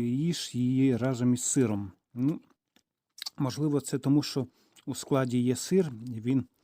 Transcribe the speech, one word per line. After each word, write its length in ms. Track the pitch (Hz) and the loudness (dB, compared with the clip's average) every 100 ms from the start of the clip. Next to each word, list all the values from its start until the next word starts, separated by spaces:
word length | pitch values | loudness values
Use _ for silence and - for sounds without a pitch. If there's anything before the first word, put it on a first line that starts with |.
| 120 | 0
їш 480 | 127 165 170 - 123 | 0 0 -2 -4 -2
її 420 | 123 131 135 120 | 0 4 4 4
разом 360 | 127 127 123 | 0 2 2
із 100 | 123 | 2
сиром. 480 | - 143 120 104 98 - _ | 2 2 2 2 -4 -12 _
Ну, 280 | 123 131 170 - _ _ _ _ _ _ - - - | -4 -2 -2 -8 _ _ _ _ _ _ -16 -16 -4
можливо, 440 | 135 123 156 143 | -4 -2 -2 -2
це 180 | - 143 | -2 -4
тому, 240 | 139 147 | 2 2
що 240 | 143 143 127 _ _ _ - | 2 -4 -6 _ _ _ -12
у 100 | 131 | -10
складі 460 | - 139 131 123 | 0 0 2 0
є 140 | 123 123 | 0 -2
сир, 360 | - 185 170 113 120 | 0 0 0 -4 -10
він 400 | 113 110 131 123 _ | -8 0 0 0 _